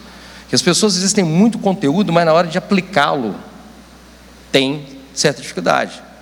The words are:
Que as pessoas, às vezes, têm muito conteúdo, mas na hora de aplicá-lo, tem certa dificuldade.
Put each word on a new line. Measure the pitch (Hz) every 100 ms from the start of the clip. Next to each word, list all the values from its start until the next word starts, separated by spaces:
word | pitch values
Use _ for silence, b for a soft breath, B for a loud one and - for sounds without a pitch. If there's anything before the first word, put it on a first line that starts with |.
| B B B B B
Que |
as | 131
pessoas, | - 160 214
às | 180
vezes, | 196
têm | 208
muito | 170 165 226 -
conteúdo, | 196 180 139 165 180
mas | 170 170
na |
hora | 160 175
de | 175
aplicá-lo, | - 196 185 147 151 156 110 87 - - - - - - - - - - -
tem | 139 131 151 147 - -
certa | - 156 135
dificuldade. | - - 170 139 107 - - -